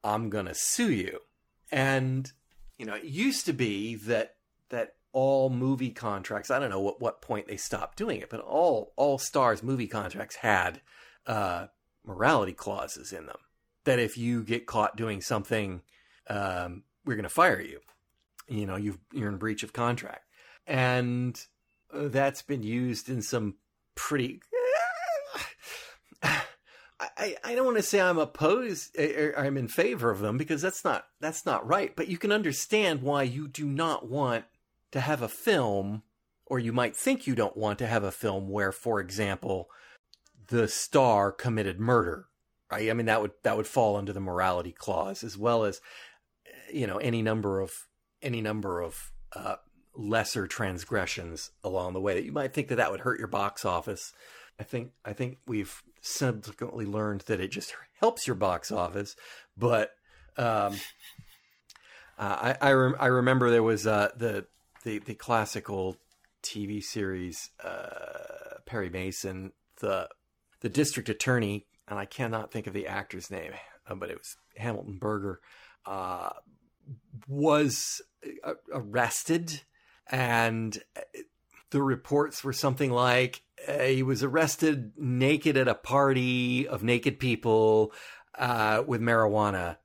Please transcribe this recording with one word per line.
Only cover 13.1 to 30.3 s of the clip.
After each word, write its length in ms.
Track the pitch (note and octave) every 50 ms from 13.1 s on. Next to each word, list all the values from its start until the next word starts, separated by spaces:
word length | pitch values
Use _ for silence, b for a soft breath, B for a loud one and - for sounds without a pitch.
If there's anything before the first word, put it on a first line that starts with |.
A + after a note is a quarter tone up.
in 140 | F#2+ E2+ D#2
them. 140 | C2 A1+ - _ _ _ _ _ _ _ _ _
That 160 | D3 C3 A#2+
if 180 | A#2+ G#2+ -
you 260 | A#2+ A#2 A#2+ A#2+ A#2+ A2
get 200 | G2+ A#2 A#2 -
caught 300 | - - A2+ G#2 G2+ -
doing 240 | G#2 A#2 A2 G#2 G2
something, 600 | - - A2+ G#2 G2 - A#2 A2 G#2 G2 F2+ F2 _ b b b b b b b b -
um, 540 | G#2+ G2+ G2 F#2+ F#2 F2+ F2+ F2+ F2 - - _ _ _ _
we're 140 | C#3+ A#2+
gonna 100 | G#2+ G2+
fire 320 | E2+ - D#3+ F3 F3+ A#2+ -
you. 220 | - - - - _ _ _ _ _ _ _ _ _ _ _ - -
You 180 | - B2+ G#2+ G#2
know, 120 | G2 F#2
you've, 220 | G2 G#2 G#2 F#2 F2+ _ _
you're 160 | - C#3 A2 G#2
in 80 | G2+
breach 260 | F2+ G#2+ A2 G#2+ G#2+ -
of 100 | G#2 -
contract. 500 | - A#2 A#2+ A#2+ A#2+ - - - - _ B B B B B B B B
And, 720 | - C#3+ C3 B2+ B2+ B2+ B2+ B2 B2 B2 B2 B2 B2 B2 - - _ _ _ _ _ _ _ _ _ -
uh, 140 | C#3+ D3
that's 360 | C#3+ B2 C#3 C#3 C#3 C3+ - -
been 200 | - C#3+ C3 G#2+
used 460 | G#2 A#2 B2 B2+ B2 A#2 G#2 - -
in 120 | C3 A#2+
some 340 | G#2 - - A#2+ G#2+ G#2 G2 _ _ _ _ _ _ _ _
pretty, 440 | - - - D3 C#3+ B2+ C3 - - _
<sighs> 1800 | _ - B4 B4 B4+ C5+ D#5+ F5 F5+ F5+ D#5+ F5 F5 E5+ D5 - - A4 - - - - _ - - - - - - - _ _ _ - _ -
I, 180 | - - - - - - _ B B B B B B B _
I, 360 | - - - - G3+ G#3 - - -
I 120 | - A#3+
don't 100 | B3 C4
wanna 160 | B3+ A#3+ G#3+ G3+
say 180 | - - G3+
I'm 160 | F#3 F#3 F3
opposed, 800 | D#3+ D3+ - - - D#3 D#3 G3 B3 B3+ A3+ F3+ C#3+ - - _ -
or, 340 | D3 D3+ - - D3+ D3+ -
or 40 | -
I'm 180 | C#3 C#3 C#3
in 100 | C3+ B2+
favor 420 | A2+ - - F3+ A#3 B3 E3+ A#2 A#2
of 100 | G#2 F#2+
them, 180 | G#2 G#2